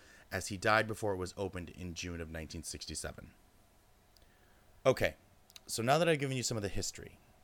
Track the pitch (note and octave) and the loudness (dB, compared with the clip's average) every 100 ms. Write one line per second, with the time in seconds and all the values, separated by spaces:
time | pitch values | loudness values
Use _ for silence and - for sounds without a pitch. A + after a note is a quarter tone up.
0 | - - - G2 - G2 A2 A2 A2 A2 | -20 -20 -6 -4 -2 0 4 6 4 0
1 | G#2+ F#2+ F2+ - G2 F#2 E2 - F2+ D#2+ | -2 0 -4 -4 -4 -4 -8 -8 -8 -6
2 | F2+ E2+ E2 D#2+ D#2 E2+ D2+ - - D#2+ | -6 -6 -6 -8 -8 -8 -8 -8 -8 -6
3 | D2+ C#2 - - - - _ - _ - | -6 -8 -14 -20 -20 -20 _ -20 _ -20
4 | _ _ - - - - - - C3+ B2+ | _ _ -20 -20 -20 -20 -20 2 4 6
5 | F#2+ - - - - - - - A2+ D3 | 4 0 -12 -20 -20 -20 -6 -2 4 6
6 | E3+ D#3+ C#3 C3 A#2 A#2 G2+ G#2 - - | 6 4 2 0 -2 0 0 -2 -2 -6
7 | - - - - | -12 -16 -20 -20